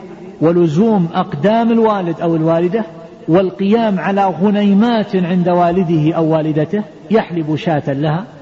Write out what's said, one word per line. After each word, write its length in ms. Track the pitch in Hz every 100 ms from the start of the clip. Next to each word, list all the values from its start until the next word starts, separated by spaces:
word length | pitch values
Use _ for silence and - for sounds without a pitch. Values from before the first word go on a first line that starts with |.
| - - - -
ولزوم 680 | 156 175 170 151 226 214 165
أقدام 580 | 185 185 147 196 226 233
الوالد 480 | 226 220 202 170 165
أو 160 | 175 165
الوالدة 480 | 160 165 175 220 214 - - - -
والقيام 720 | 170 190 - 196 226 226 185
على 260 | 190 196 196
غنيمات 880 | 156 208 202 202 196 240 226 202 190
عند 320 | 170 185 175
والده 680 | 175 170 180 170 165 151 165
أو 180 | 160
والدته 480 | 160 156 151 151 208 208 - -
يحلب 460 | 220 - 165 151 151
شاة 360 | - 147 147
لها 320 | 135 151 160 233 -